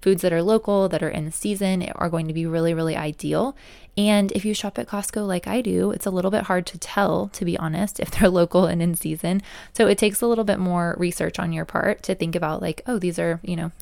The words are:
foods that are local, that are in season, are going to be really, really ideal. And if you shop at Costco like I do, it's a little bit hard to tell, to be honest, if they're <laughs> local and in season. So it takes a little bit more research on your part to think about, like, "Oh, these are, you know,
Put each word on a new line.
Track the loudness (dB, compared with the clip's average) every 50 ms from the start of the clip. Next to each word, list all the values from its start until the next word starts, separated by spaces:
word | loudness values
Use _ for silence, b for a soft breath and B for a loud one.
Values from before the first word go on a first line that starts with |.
foods | 2 2 2 4
that | 2 0 2
are | 2
local, | 2 2 2 2 2 2 2 2 2 2
that | 0 -2
are | -2 -2
in | -2 -4 -6 -6
season, | -6 -4 -4 -4 -2 0 0 0 0 0 -2 -4 -4
are | -4 -2 -2
going | -2 -2 -2 -2
to | -2
be | -2 -2
really, | 0 0 2 2 2 2
really | 2 0 0 -2
ideal. | -2 -4 -6 -6 -6 -4 -2 0 0 0 0 -4 B B B B B B B -2
And | 0 2 4 4 4 4 2
if | 0 -2 -2
you | -2 -2
shop | -2 -4 -6 -6 -6
at | -6 -4
Costco | -6 -6 -6 -4 -4 -4 -2
like | -2 -2 -2 -2
I | -2 -2 -2
do, | 0 0 0 2 2 0
it's | 0 -2 -4
a | -2
little | 0 0 0 2
bit | 0 0 0
hard | 2 0 0 0
to | -2 -8 -12
tell, | -12 -4 0 2 2 2 2 0 -2 -4
to | -6 -4 -4
be | -4 -2 -2
honest, | -2 -2 -2 -2 -2 -2 -2 -4
if | -4 -2
they're | 2 4 6 6
<laughs> | 6 6
local | 4 4 4 4 4
and | 4 2 2
in | 2 0 0
season. | -2 -4 -4 -4 -4 -2 -2 -2 -2 B B B B B B
So | B 4 4
it | 4 6 4
takes | 2 2 2 2
a | 0
little | 2 2 2 2
bit | 0 0 0
more | 0 0 0 0 0 0 0 -2
research | -2 -2 -2 -2 -4 -4 -2 -4
on | -4 -4
your | -2 -4 -6
part | -4 -2 0 0 0 0 0 -2
to | -4 -2
think | -2 -2 -2 -2
about, | -2 -2 -2 -2 -2
like, | -4 -4 -4 -6 -6
"Oh, | -4 -4 -2
these | -2 -2 -2 0
are, | -2 -2 -2 -2
you | -4 -6 -6
know, | -4 -4 -6 -8 -10